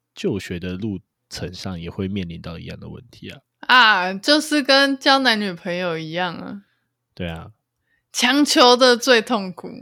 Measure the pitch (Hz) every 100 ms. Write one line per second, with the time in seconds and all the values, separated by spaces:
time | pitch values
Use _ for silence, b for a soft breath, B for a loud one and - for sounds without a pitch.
0 | _ - 196 104 - 90 92 92 110 95
1 | _ _ _ - 80 90 95 87 85 -
2 | 95 101 87 82 87 82 65 82 82 78
3 | - - 98 - _ - - 254 226 196
4 | 180 196 240 302 294 302 269 269 277 269
5 | 294 269 262 220 202 175 180 175 180 165
6 | 160 170 180 160 185 202 _ _ _ _
7 | _ - 87 82 90 _ _ _ _ _
8 | _ - 247 277 285 - 247 247 254 233
9 | 262 233 220 233 185 175 180 -